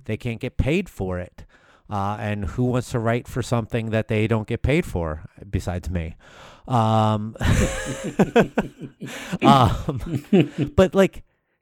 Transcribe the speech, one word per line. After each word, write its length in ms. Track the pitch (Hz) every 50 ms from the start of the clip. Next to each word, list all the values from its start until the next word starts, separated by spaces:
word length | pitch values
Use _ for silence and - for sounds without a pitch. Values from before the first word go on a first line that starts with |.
| -
they 100 | - 110
can't 240 | - - 123 117 107
get 160 | - - -
paid 320 | - - 135 156 190 196 -
for 300 | - - 98 92 90 90
it. 260 | 87 - - - - - _ _ _ _ _ _ _ -
Uh, 280 | 104 101 98 101 104 107
and 240 | 113 104 104 104 101
who 220 | - - 123 123
wants 260 | 123 123 123 117 - -
to 80 | 123
write 260 | 110 117 120 123 -
for 160 | - - 131 113
something 480 | - 127 117 113 - - 117 110 113
that 160 | 104 110 107
they 220 | - 113 110 107 104
don't 180 | 95 107 107
get 160 | - 117 - -
paid 240 | 123 139 170 175
for 380 | - - 90 82 78 76 78 - - _ - - 98
besides 420 | 98 92 - 95 87 87 - -
me? 240 | 90 87 80 82 80 - - - - - - - - - - -
Um, 640 | 127 120 110 110 110 110 110 107 107 107 107 110 110 -
<laughs> 2000 | - - - - 196 - - - - - - - - 190 - - 180 - - 196 - - - - - 139 - - - 135 - _ 185 - - - - - 185 - -
um, 1120 | - 139 135 123 92 - - - - 139 127 - 175 160 135 - - - 185 143 143 - - 147 - -
but, 180 | - 190 - -
like, 300 | 196 190 175 - - - _ _ _ _ _ _ _